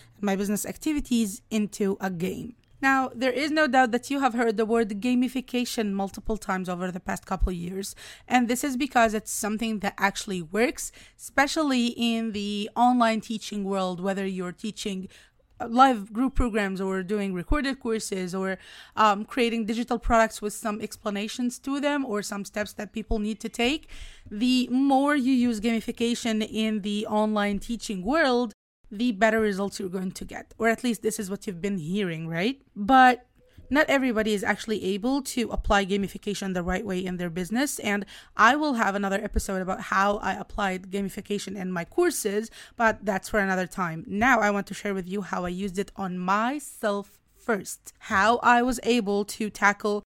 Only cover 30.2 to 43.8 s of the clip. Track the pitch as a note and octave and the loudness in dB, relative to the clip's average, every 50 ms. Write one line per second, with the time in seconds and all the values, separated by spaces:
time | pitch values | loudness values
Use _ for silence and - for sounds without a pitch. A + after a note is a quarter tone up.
30.2 | - - - - - _ - - A3 A3+ A3+ A3 - B3 A3 - - A3 G#3 - | -12 -12 -12 -14 -14 _ -6 0 0 0 0 2 0 -2 -2 0 -2 -4 -2 -2
31.2 | G#3+ F#3 G3+ F#3+ - G#3+ F#3 E3+ E3 G3+ G3+ F#3 D3+ D#3 F#3 G#3 G3+ F3 E3 D#3 | -6 -6 -6 -8 -8 -8 -8 -6 -4 -4 -4 -2 -4 -2 -2 0 0 -2 -2 -4
32.2 | E3 E3 E3 E3 F#3 A#3+ C4+ - _ _ - G3+ G#3 G3 C4+ C4 B3+ B3+ B3 B3 | -6 -4 -2 0 0 -2 -2 -4 _ _ -10 -4 2 6 8 10 10 8 6 4
33.2 | - _ _ _ _ _ - - - - B3+ D4 D#4 - C4+ C#4 C4 B3+ A3 G#3+ | -2 _ _ _ _ _ -20 -16 -6 0 2 2 4 4 4 2 2 2 2 2
34.2 | G#3+ A3 G#3+ G3 G#3 - G#3 - - A3 G#3+ G3 - F#3 G3+ G3+ F#3 B3+ C4+ C#4+ | 2 2 0 0 0 0 -2 -2 -2 -4 -4 -2 0 -2 -2 0 0 0 0 0
35.2 | C4 - - B3 A3+ - - - - - G#3+ G3+ G3 F3+ G3+ G3+ G3 F3+ - - | -2 -2 -2 -2 -2 -2 -2 -2 2 4 4 4 4 2 0 0 0 -2 -6 -8
36.2 | - G#3+ G3 - G3+ F#3+ F#3 F#3 E3+ F3+ F#3 F#3 A#3 G3+ F#3 F3+ F#3 F#3 F3+ F3 | -6 -6 -6 -4 -4 -4 -2 -2 -2 0 -2 -2 -2 -2 -4 -4 -2 -4 -4 -4
37.2 | F3+ F3 D#3+ F#3 F3+ E3+ G#3+ A#3+ C#4+ C#4+ - - - A3 G3+ G3+ G3 - - - | -6 -4 -4 -4 -4 -2 0 0 0 0 -2 -4 -2 -2 -2 -2 -4 -6 -14 -20
38.2 | - - - - G#3 A3+ C4+ D4 D#4 D4+ C4 A3+ A3 F#3+ F#3+ G3+ G3+ G3 G3 G3 | -20 -8 2 4 6 6 6 4 2 0 0 2 0 0 0 0 0 0 -2 -2
39.2 | G#3+ G3+ - F#3 - - G3 F#3 F#3 F3+ F#3 - G3 - G3+ G3 G3 G3+ G3+ F#3+ | -2 0 -2 -2 -2 -2 -4 -4 -2 -4 -6 -6 -4 -2 0 2 2 2 0 0
40.2 | - F#3+ F#3+ G#3 F3+ - - - G3+ F#3+ F#3 F#3 F#3+ F#3+ F#3 G3+ G3 F#3+ - G#3+ | -2 -4 -4 -4 -8 -10 -6 -4 -2 -2 -2 -4 -8 -6 -6 -4 -4 -4 -6 -10
41.2 | F#3+ - G#3 G3+ - G3 F#3+ G3+ F#3 F#3 F#3 F3 F3 - - - F4 F4 - - | -8 -4 -4 -4 -4 -6 -8 -8 -6 -4 -4 -4 -6 -4 0 2 2 2 2 0
42.2 | - G#3 G3 G#3+ A3+ A3 - - - - - - A#3 A3 G#3+ - G3 G#3 G3 F#3+ | -2 -2 -2 -2 -4 -4 -12 -20 -20 -12 -2 2 2 2 2 2 -2 -2 -2 -2
43.2 | - - - G#3+ G3 F#3+ F#3 F#3 F#3 E3+ - - | -2 0 0 0 2 2 0 0 -2 -4 -4 -4